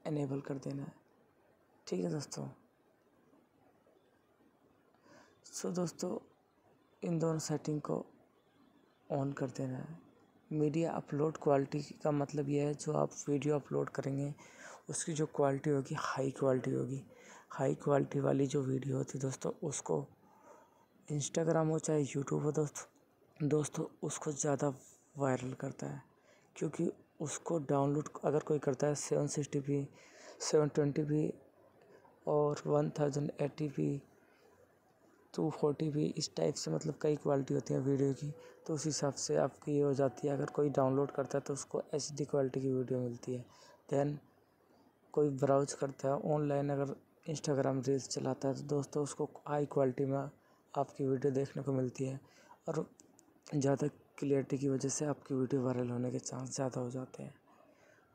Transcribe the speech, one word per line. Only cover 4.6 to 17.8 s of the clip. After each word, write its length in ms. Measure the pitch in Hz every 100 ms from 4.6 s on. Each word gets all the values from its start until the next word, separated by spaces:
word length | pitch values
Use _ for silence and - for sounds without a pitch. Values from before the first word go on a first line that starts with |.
| _ _ _ _ - - - _ -
so 220 | - 185 180
दोस्तों, 400 | 170 - 180 226 - _ _ _ _ _ _ -
इन 160 | 180 165
दोनों 200 | 165 160
सेटिंग 400 | - 147 - 151
को 240 | - - - - _ _ _ _ _ _ _ _ -
on 240 | 143 139
कर 160 | 139 135
देना 280 | - 135 127
है। 200 | - 165 - - _ _ -
मीडिया 420 | 156 151 160 165
अपलोड 460 | - - 143 160 -
क्वालिटी 400 | 151 139 139 147 147 -
का 80 | -
मतलब 360 | 147 143 147 139
यह 180 | 143 147
है, 80 |
जो 180 | 143 156
आप 160 | 151 147 - -
वीडियो 260 | 143 143
अपलोड 360 | 147 - 139 143
करेंगे 440 | - 139 139 143 147 - - - - -
उसकी 220 | 147 -
जो 120 | 151 156
क्वालिटी 440 | - 139 139 151
होगी, 240 | 139 131 156
हाई 340 | - - 139
क्वालिटी 400 | 131 135 131 135
होगी। 320 | 131 127 139 - - - - -
हाई 240 | - 135
क्वालिटी 460 | -